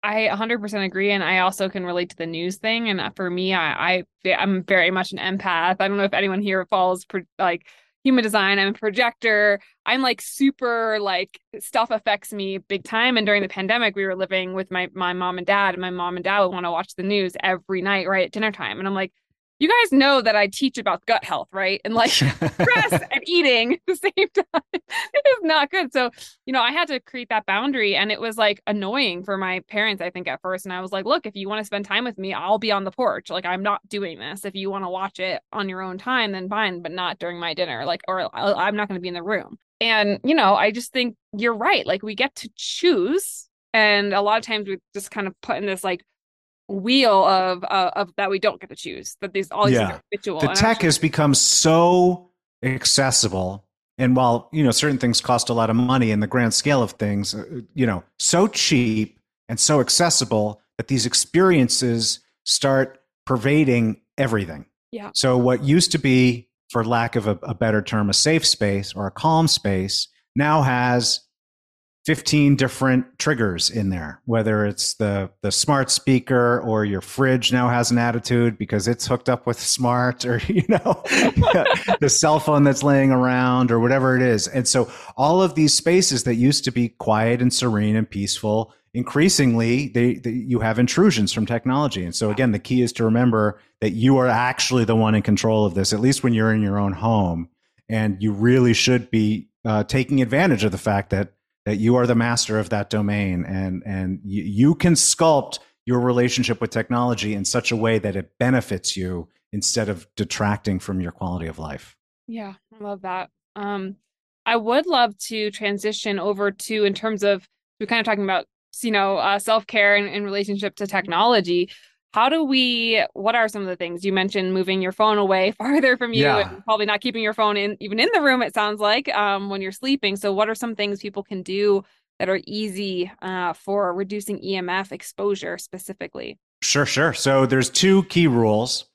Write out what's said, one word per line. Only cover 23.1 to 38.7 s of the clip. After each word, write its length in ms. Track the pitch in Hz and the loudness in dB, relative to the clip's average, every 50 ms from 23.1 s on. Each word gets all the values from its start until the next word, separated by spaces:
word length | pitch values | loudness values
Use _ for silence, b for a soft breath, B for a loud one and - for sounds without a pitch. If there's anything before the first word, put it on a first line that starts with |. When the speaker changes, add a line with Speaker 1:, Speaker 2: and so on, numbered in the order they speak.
| - - - | -6 -6 -4
Speaker 1:
eating 480 | - 339 349 339 277 247 233 226 240 277 | 0 0 2 4 4 4 4 2 0 -2
at 60 | - _ | -4 _
the 100 | - 370 | -4 -4
same 320 | - - 381 - - 381 - _ | -2 -2 -2 0 0 0 0 _
time 280 | - - _ - 320 - | -2 -2 _ -2 -6 -6
<laughs> 80 | _ - | _ -10
is 680 | - _ _ - - 906 - - 571 571 587 523 466 392 | -10 _ _ -6 -6 -6 -2 -2 2 4 4 2 2 2
not 280 | 320 311 311 285 285 | 0 2 2 2 0
good. 220 | - 381 349 254 - | 0 -2 -2 -2 -2
So, 180 | 277 247 240 B B B B B B _ | -2 -2 -2 B B B B B B _
you 60 | - 262 | -4 0
know, 80 | 262 | 0
I 120 | 240 240 277 | 0 0 0
had 160 | 320 349 330 | -2 -2 -2
to 100 | 294 254 | -4 -8
create 280 | _ _ _ 254 247 _ | _ _ _ -12 -8 _
that 180 | 233 214 208 | -4 -4 -2
boundary, 480 | - 190 202 233 285 277 262 214 202 196 | 0 -2 0 0 -2 -2 0 0 0 2
and 160 | 143 190 214 | 0 0 -2
it 100 | 214 - | -2 -4
was, 160 | - 226 220 | -6 -8 -2
like, 240 | 220 226 208 208 - _ | 0 2 0 0 0 _
annoying 560 | - 208 208 196 190 220 269 277 214 175 175 190 | -4 -4 -4 -4 -4 -2 -2 -2 -2 -2 -6 -6
for 120 | 202 196 190 | -6 -6 -4
my 220 | 190 185 185 185 - _ | -4 -4 -6 -6 -8 _
parents, 340 | - 214 214 220 202 190 165 | -4 -2 -2 -2 -2 -4 -8
I 80 | 175 | -10
think, 160 | 180 185 180 | -8 -8 -8
at 140 | 170 131 135 _ | -8 -8 -8 _
first. 240 | 185 185 185 - | -8 -8 -8 -8
And 60 | 196 180 | -10 -10
I 80 | 180 | -10
was 100 | 185 185 | -8 -6
like, 140 | 196 190 190 | -6 -6 -2
"Look, 220 | 214 285 330 _ | 0 -2 -2 _
if 100 | 220 196 | -6 -12
you 120 | 196 196 196 | -10 -8 -6
wanna 160 | 208 214 214 | -6 -6 -6
spend 200 | 202 - 202 202 | -6 -8 -8 -6
time 200 | - 196 208 247 | -2 -2 -2 -2
with 140 | 247 208 - | -2 -8 -8
me, 160 | 190 190 190 | -8 -8 -8
I'll 240 | - 156 185 208 220 | -8 -2 -2 -2 0
be 140 | 214 220 202 | 2 0 0
on 100 | 202 196 | 0 -2
the 60 | 185 | -4
porch. 400 | 180 - 254 214 110 113 - - | -4 -2 0 0 0 -2 -6 -8
Like, 160 | 165 180 185 | -8 -6 -4
I'm 160 | 175 180 185 190 | -4 -4 -2 -2
not 180 | 208 208 - _ _ | -2 -2 -4 _ _
doing 300 | - 208 196 175 160 - | -8 -8 -6 -8 -10 -10
this. 260 | 107 139 165 202 - | -12 -12 -12 -10 -10
If 100 | 202 190 | -10 -10
you 120 | 196 190 196 | -6 -8 -6
wanna 220 | 196 196 190 180 | -6 -6 -6 -6
watch 300 | 180 185 190 196 _ - | -6 -6 -8 -8 _ -6
it 200 | 185 185 170 - _ _ - | -6 -6 -6 -6 _ _ -8
on 160 | 214 202 190 | -6 -6 -6
your 120 | 185 185 | -6 -8
own 160 | 190 185 180 | -8 -10 -10
time, 360 | 190 - 247 254 254 226 208 196 | -10 -6 -4 -2 0 0 -2 -4
then 160 | 190 185 185 | -6 -8 -6
fine, 340 | 208 208 220 202 180 175 175 | -4 -2 -2 -2 -2 -6 -10
but 80 | 165 165 | -10 -8
not 260 | 185 180 175 - _ | -6 -6 -6 -6 _
during 180 | - 175 175 175 | -8 -8 -8 -6
my 160 | 170 170 160 | -6 -6 -4
dinner. 300 | 147 180 170 131 113 131 | -4 -4 -4 -4 -6 -4
Like, 160 | 131 135 - - - | -4 -6 -6 -4 -6
or 200 | 185 185 165 107 - | -4 -4 -4 -6 -6
I'll, 200 | - 147 202 202 | -2 -2 0 0
I'm 180 | - 175 202 | 0 0 -2